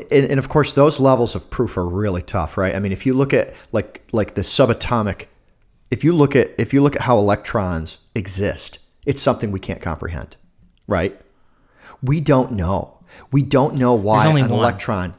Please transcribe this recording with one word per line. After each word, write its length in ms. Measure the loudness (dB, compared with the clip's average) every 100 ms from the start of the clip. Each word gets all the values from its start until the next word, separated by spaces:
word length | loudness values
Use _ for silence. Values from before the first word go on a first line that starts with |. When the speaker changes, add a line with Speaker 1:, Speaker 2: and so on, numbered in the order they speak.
| 2
Speaker 1:
and, 140 | 2 4
and 120 | 0
of 120 | 2
course, 240 | 0 2
those 260 | 4 4 4
levels 340 | 4 4 2
of 140 | -2 -8
proof 300 | -4 -4 -2
are 100 | -4
really 320 | -2 -2 -4
tough, 380 | -4 -4 -4 -2
right? 160 | -2
I 40 | -2
mean, 140 | -4
if 140 | -2 0
you 80 |
look 180 | 0 2
at, 220 | 2 0 -8 -6
like, 340 | -6 -6 -14 _
like, 220 | -2 -2
the 80 | -4
subatomic, 840 | -2 2 2 2 -2 -2 -2 -6 -14 _ _ _ _ _ _
if 140 | -2
you 80 | 2
look 240 | 4 4 4
at, 140 | 2 -2
if 160 | 0
you 80 | 2
look 140 | 2 2
at 60 |
how 140 | 0 2
electrons 840 | 2 0 -2 -4 -2 -4 -6 -12 _
exist, 640 | -8 -6 -4 -4 -4 -12 -14 _ _ -6
it's 160 | -2
something 300 | -2 -2 -4
we 80 | -6
can't 200 | -8 -8
comprehend, 560 | -8 -8 -8 -10 -12 -20 _ _ _ _ -4
right? 320 | -2 -2 -6 _ _ _ _ _ _ -20 -8
We 180 | -2 -2
don't 320 | 2 2 2
know. 460 | -2 -2 -2 -6 _ _ -20 -2
We 100 | -2
don't 320 | 2 2 2
know 200 | 0 2
why 240 | 2 2 4
Speaker 2:
There's 100 | 4
only 120 | 4
Speaker 1:
an 60 | 2
Speaker 2:
one. 80 | 2
Speaker 1:
electron. 560 | 0 -2 -4 -4 -6